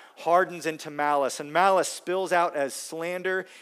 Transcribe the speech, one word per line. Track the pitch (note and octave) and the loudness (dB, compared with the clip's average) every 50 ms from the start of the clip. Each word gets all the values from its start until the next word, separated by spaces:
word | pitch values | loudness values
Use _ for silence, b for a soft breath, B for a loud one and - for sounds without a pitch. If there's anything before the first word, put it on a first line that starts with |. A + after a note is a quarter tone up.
| B B B B | B B B B
hardens | - D#3+ E3+ F3+ F#3 E3 F3 E3+ C#3+ | 0 4 4 4 4 2 -2 -6 -6
into | D#3+ D#3 D3+ - D#3 | -6 -6 -6 -8 -10
malice, | D3 D3 D3 D3 D3 C#3+ C#3 B2+ - - | -4 -2 0 2 2 2 2 0 -2 -6
and | D3+ D3 D3 | -8 -2 2
malice | E3 F#3 G3 F#3+ F#3 D#3 - | 4 4 6 6 4 2 0
spills | - - - - F3+ F#3+ F#3+ E3 F3 | -4 -8 -6 -4 -2 -2 0 2 2
out | F3 E3+ F3 - | 2 2 2 0
as | D3+ C#3 C3 - | -2 -4 -4 -4
slander | - - - - D#3+ E3 E3+ F3+ F#3 F3+ F#3+ F#3 F#3+ F3+ B B B | -8 -12 -10 -10 -8 -6 -6 -6 -4 -4 -4 -4 -4 -6 B B B